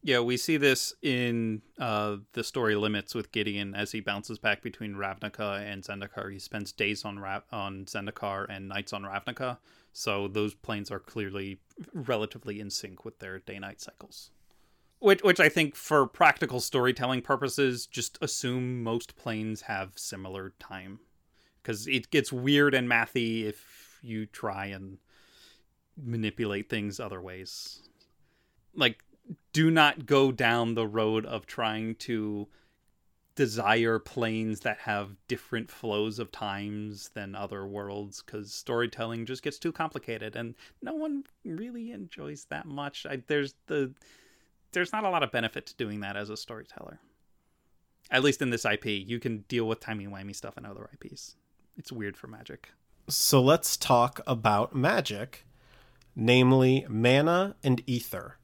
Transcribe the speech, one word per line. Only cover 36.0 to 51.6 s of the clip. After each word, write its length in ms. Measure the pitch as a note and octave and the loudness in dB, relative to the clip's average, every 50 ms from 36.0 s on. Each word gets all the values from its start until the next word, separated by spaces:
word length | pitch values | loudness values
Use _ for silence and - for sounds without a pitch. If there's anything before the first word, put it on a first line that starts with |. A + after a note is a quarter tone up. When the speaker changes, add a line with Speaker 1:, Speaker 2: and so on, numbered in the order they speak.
| G#2+ A2+ G#2 A2+ | 0 -2 -2 -6
Speaker 1:
of 140 | A2+ G#2 | -10 -10
times 800 | - - A2 G#2 G2 G2+ G#2 G#2 G#2 G#2+ G#2 G#2+ G#2 G2+ - - | -8 -8 -6 -6 -4 -6 -6 -6 -8 -8 -8 -10 -10 -12 -16 -14
than 240 | _ G#2+ G2+ G2 G2 | _ -12 -10 -10 -8
other 320 | G2 G2+ F#2+ - G2 G2 | -8 -8 -8 -8 -8 -8
worlds, 560 | G2 G2+ G#2 G2+ G2+ G2 G#2 G#2 G2+ G2 - | -8 -8 -8 -8 -6 -8 -8 -8 -10 -12 -16
'cause 300 | - - - G#2+ G#2 G2+ | -16 -12 -12 -10 -10 -10
storytelling 760 | - - - - A#2+ A#2 A#2+ A#2 - - A#2 A2+ A#2 A#2 A#2 | -12 -12 -6 -2 0 0 0 0 -2 -6 -6 -6 -4 -6 -6
just 160 | A2 C3 C3 | -8 -8 -6
gets 160 | - D3+ - - | -6 -8 -8 -4
too 120 | - E3+ | -6 -6
complicated, 640 | D#3+ - E3 D#3 - D3 - - A#2 A2 G#2+ G#2+ G#2+ | -4 -4 -6 -6 -6 -8 -8 -8 -8 -6 -8 -8 -8
and 200 | A#2+ A#2 A#2 A#2 _ - - _ _ | -8 -8 -8 -10 _ -20 -20 _ _
no 120 | - - D#4+ | -10 -8 -6
one 300 | D#4 D#4 D#4 C#4+ C#4 C#4 - _ _ _ | -4 -4 -4 -4 -6 -8 -10 _ _ _
really 480 | A3+ E3 E3 A3 B3 A#3+ A#3+ A3+ A#3 | -8 -8 -8 -8 -8 -10 -10 -10 -12
enjoys 540 | A#3+ - G3+ E3 - - D3 D3 D3 D3 - | -12 -14 -14 -14 -14 -12 -12 -12 -12 -14 -12
that 200 | _ D3 D3+ - | _ -10 -8 -8
much. 380 | D#3+ C#3+ C#3+ C#3+ C#3+ - - - | -8 -8 -8 -8 -8 -8 -10 -10
I, 180 | D#3 C#3+ C3 A#2+ | -8 -8 -8 -2
there's 280 | _ D3+ D3 C#3 C#3 - _ _ | _ 0 2 2 -2 -6 _ _
the, 260 | - D#3 D3 C#3 C3 C3+ _ _ - - _ _ _ _ _ _ _ _ _ _ _ | -2 0 0 0 0 -4 _ _ -20 -20 _ _ _ _ _ _ _ _ _ _ _
there's 200 | - F3+ F3+ F3 | -2 -2 -2 0
not 120 | - G#3+ G#3+ | -2 0 0
a 60 | F#3+ | 2
lot 120 | F3+ E3 | 2 2
of 80 | D3 A2+ | 2 2
benefit 360 | - A#2+ A2+ A2 - - - | 0 -2 -2 0 -4 -6 -12
to 100 | - - | -12 -6
doing 240 | - A#2+ G#2+ G#2 G#2 | -6 -6 -4 -4 -6
that 160 | G2+ G2 G2+ | -6 -6 -6
as 140 | G2+ G#2 G#2 | -6 -6 -6
a 60 | G#2+ | -8
storyteller. 640 | - - - A#2+ A2 - _ - - - - - - _ _ _ _ _ _ _ _ _ _ _ _ _ _ _ _ _ _ _ _ _ - | -12 -10 -12 -14 -16 -16 _ -18 -16 -16 -16 -18 -20 _ _ _ _ _ _ _ _ _ _ _ _ _ _ _ _ _ _ _ _ _ 2
At 120 | B2 B2+ | 2 6
least 180 | C3 D3 C3+ - | 6 6 4 4
in 80 | C#3+ B2+ | 0 0
this 160 | A#2 A2+ - | 0 0 2
I 120 | G#2+ G#2 | 0 0
P, 200 | G#2 - A2+ G#2 | 0 0 -2 -2
you 240 | G2 F#2+ G2 A#2+ A#2+ | -2 -2 -4 -6 -4
can 240 | - C3 A2+ G#2+ G2+ _ | -2 -4 -4 -4 -6 _
deal 200 | - A#2+ A2+ A2 | -2 0 0 0
with 120 | A2 A2 | -2 -4
timey-wimey 540 | - - A2+ G#2 G2 G2+ G2+ G2 G2 G2+ G2+ | -4 -8 -8 -8 -8 -10 -12 -10 -12 -10 -12
stuff 220 | - - G#2+ - | -10 -12 -12 -12
in 80 | - A#2 | -12 -14
other 240 | G#2 G2+ G#2 G#2+ - | -14 -14 -14 -16 -18
I 60 | - | -18
Ps. 400 | - - - - - - - - _ _ _ _ _ | -18 -18 -18 -16 -16 -18 -18 -20 _ _ _ _ _